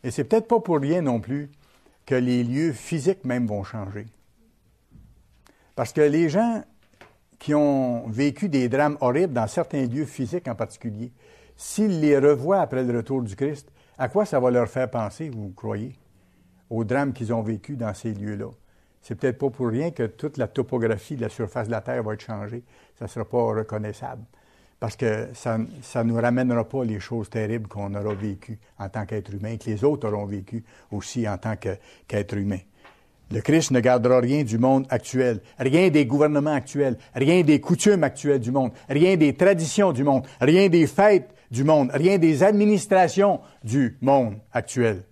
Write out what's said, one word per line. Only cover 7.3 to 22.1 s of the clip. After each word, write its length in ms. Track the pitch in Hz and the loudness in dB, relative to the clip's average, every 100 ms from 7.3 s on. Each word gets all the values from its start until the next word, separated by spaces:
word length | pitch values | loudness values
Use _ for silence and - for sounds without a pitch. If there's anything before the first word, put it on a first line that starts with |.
| _ | _
qui 160 | - | -2
ont 520 | 147 147 139 127 117 117 | 2 2 2 0 -4 -6
vécu 440 | 110 143 139 202 | -2 -2 0 -2
des 180 | 139 123 | 0 2
drames 300 | 135 147 147 | 2 0 2
horribles 320 | 123 135 185 | 0 2 0
dans 140 | 120 107 | 0 -2
certains 400 | - 160 147 127 | -2 -4 -4 -2
lieux 180 | 131 | -4
physiques 420 | 139 - 120 175 131 | -6 -8 -6 -6 -8
en 80 | |
particulier, 560 | 107 110 - 117 107 120 _ _ _ _ _ | -8 -8 -8 -12 -10 -14 _ _ _ _ _
s'ils 440 | - - 214 170 | -8 -2 0 2
les 180 | 151 143 | 4 6
revoient 420 | 143 143 147 196 | 4 4 2 0
après 220 | 143 127 | 0 -2
le 100 | 127 | -2
retour 280 | 120 110 135 | -2 -2 -4
du 120 | 117 | -6
Christ, 360 | 98 139 147 - _ _ - | -4 -4 -4 -16 _ _ -6
à 140 | 131 | -2
quoi 160 | 202 208 | 0 0
ça 120 | 143 | 2
va 120 | 127 | 2
leur 180 | 123 113 | 2 0
faire 220 | 131 127 | -2 -4
penser, 400 | 120 104 - 156 | -4 -6 -8 -12
vous 240 | 113 101 95 | -10 -12 -10
croyez, 380 | 110 104 123 131 _ _ _ _ _ _ _ | -8 -8 -8 -14 _ _ _ _ _ _ _
aux 160 | 113 | -6
drames 300 | 107 123 139 | 0 0 -2
qu'ils 180 | 120 113 | -4 -4
ont 100 | 117 | -4
vécus 360 | 107 107 - 139 | -4 -8 -8 -8
dans 160 | 113 | -8
ces 180 | 104 117 | -6 -8
lieux-là ? 380 | 101 104 101 107 - _ _ _ _ | -8 -8 -8 -12 -14 _ _ _ _
C'est 140 | - | -14
peut-être 240 | - 135 120 | -4 -4 -2
pas 100 | 139 | -4
pour 200 | - 120 | -2 -4
rien 220 | 117 170 | -2 -4
que 120 | 254 | -4
toute 340 | 110 - 151 139 | -6 -6 -10 -6
la 120 | 113 | -4
topographie 680 | - 127 127 113 104 - 139 | -4 -4 -2 -2 -2 -6 -8
de 60 | |
la 80 | 110 | -8
surface 360 | - 107 127 110 | -6 -6 -6 -6
de 60 | |
la 80 | 113 | -6
Terre 220 | 120 127 | -4 -6
va 100 | 107 | -6